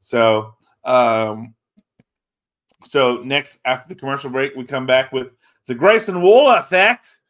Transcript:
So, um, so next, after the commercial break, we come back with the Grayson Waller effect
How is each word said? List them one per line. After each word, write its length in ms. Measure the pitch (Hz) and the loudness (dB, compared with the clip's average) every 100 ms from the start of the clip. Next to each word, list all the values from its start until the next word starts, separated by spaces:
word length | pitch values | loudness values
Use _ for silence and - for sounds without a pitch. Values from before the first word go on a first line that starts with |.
So, 540 | - 120 113 110 110 _ _ _ | -6 0 2 0 -4 _ _ _
um, 680 | - 127 120 110 110 110 113 113 _ _ _ _ _ _ _ _ _ _ _ _ | -2 0 2 0 -4 -8 -14 _ _ _ _ _ _ _ _ _ _ _ _ _
so 340 | - 143 131 120 | -6 0 0 0
next, 400 | 120 139 143 _ | -4 -6 -6 _
after 240 | 127 127 - | -6 -6 -8
the 100 | - | -14
commercial 320 | 135 139 135 | -8 -8 -8
break, 240 | 127 139 135 | -6 -6 -8
we 80 | |
come 220 | 127 135 131 | -10 -10 0
back 260 | 131 131 | 0 0
with 160 | 135 123 _ _ _ _ | -6 -10 _ _ _ _
the 80 | |
Grayson 480 | 123 170 226 220 180 | -2 2 2 0 -2
Waller 340 | 180 226 285 220 | 4 6 6 2
effect 640 | - 180 202 240 - _ | 0 0 0 0 -8 _